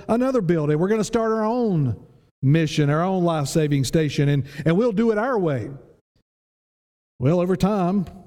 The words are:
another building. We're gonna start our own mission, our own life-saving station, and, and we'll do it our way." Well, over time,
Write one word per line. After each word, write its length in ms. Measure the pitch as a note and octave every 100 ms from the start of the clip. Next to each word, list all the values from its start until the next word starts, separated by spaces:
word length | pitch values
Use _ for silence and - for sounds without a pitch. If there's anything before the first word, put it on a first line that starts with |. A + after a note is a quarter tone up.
| -
another 320 | A3+ B3+ B3+
building. 380 | E3+ E3+ D3 D3+
We're 80 | F#3
gonna 160 | A3
start 300 | G3+ A#3+ A3+
our 120 | A3
own 560 | G#3+ B3 A3+ E3+ C3 G2+ - - _ _
mission, 480 | C3+ D#3+ D#3 - C#3+
our 140 | D3+
own 220 | F3+ F#3+
life-saving 580 | E3+ D#3+ C#3 E3 D3+ C#3+
station, 460 | B2+ E3 D#3 - C#3+
and, 160 | C#3+ - -
and 140 | D#3 E3+
we'll 140 | B3
do 180 | G3 A#3
it 80 | G#3
our 180 | B3 A#3+
way." 320 | F3 C3 C#3 C#3 - _ _ _ _ _ _ _ _ _ _ _ _ -
Well, 220 | B2 F3+
over 160 | F3+ F#3
time, 500 | F#3 G#3 F3 G3+ E3+ -